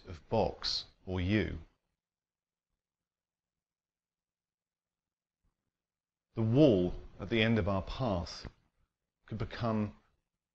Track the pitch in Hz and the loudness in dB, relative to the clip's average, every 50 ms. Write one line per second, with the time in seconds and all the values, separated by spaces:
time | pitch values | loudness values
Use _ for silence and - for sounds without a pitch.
0 | - - 87 - - - 113 110 98 - - - - - - - - - - _ | -14 -16 -16 -16 -8 -4 0 0 0 0 -4 -6 -8 -8 -6 -8 -8 -12 -18 _
1 | - 95 92 92 87 92 104 107 87 80 80 82 - - _ _ _ _ _ _ | -10 -6 -4 -2 0 2 2 2 0 -2 -4 -10 -12 -16 _ _ _ _ _ _
2 | _ _ _ _ _ _ _ _ _ _ _ _ _ _ _ _ _ _ _ _ | _ _ _ _ _ _ _ _ _ _ _ _ _ _ _ _ _ _ _ _
3 | _ _ _ _ _ _ _ _ _ _ _ _ _ _ _ _ _ _ _ _ | _ _ _ _ _ _ _ _ _ _ _ _ _ _ _ _ _ _ _ _
4 | _ _ _ _ _ _ _ _ _ _ _ _ _ _ _ _ _ _ _ _ | _ _ _ _ _ _ _ _ _ _ _ _ _ _ _ _ _ _ _ _
5 | _ _ _ _ _ _ _ _ _ _ _ _ _ _ _ _ _ _ _ _ | _ _ _ _ _ _ _ _ _ _ _ _ _ _ _ _ _ _ _ _
6 | _ _ _ _ _ _ - 120 113 110 117 135 156 139 107 92 87 87 - - | _ _ _ _ _ _ -4 -2 0 2 6 6 8 8 6 6 4 0 -2 -6
7 | - - - - 104 87 120 113 110 113 117 107 98 101 98 95 92 - - - | -10 -14 -14 -12 -6 -2 2 2 4 4 4 2 2 2 0 -2 -2 -4 -6 -4
8 | 135 117 95 87 87 - - - - - - _ _ _ _ _ _ _ _ _ | -2 -2 -2 -2 -4 -6 -10 -14 -16 -16 -18 _ _ _ _ _ _ _ _ _
9 | _ _ _ _ _ - - 101 - - - - 127 113 110 107 107 104 - - | _ _ _ _ _ -10 -8 -6 -6 -6 -6 -4 -2 -2 0 0 -2 -4 -6 -12
10 | _ _ _ _ _ _ _ _ _ _ | _ _ _ _ _ _ _ _ _ _